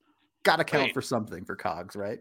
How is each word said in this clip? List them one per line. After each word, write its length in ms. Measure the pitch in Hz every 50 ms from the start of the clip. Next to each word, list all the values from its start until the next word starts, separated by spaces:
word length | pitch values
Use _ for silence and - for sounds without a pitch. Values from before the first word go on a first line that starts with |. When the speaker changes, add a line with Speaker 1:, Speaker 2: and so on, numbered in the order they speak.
| _ _ _ _ _ _ _ _
Speaker 1:
gotta 220 | - 196 160 160 160
count 220 | - - 147 135
Speaker 2:
Wait. 80 | 110 95
Speaker 1:
for 60 | 135 -
something 420 | - 135 113 107 - - 90 95
for 100 | - 98
Cogs, 400 | - - 98 82 80 92 - -
right? 220 | 101 98 101 117 117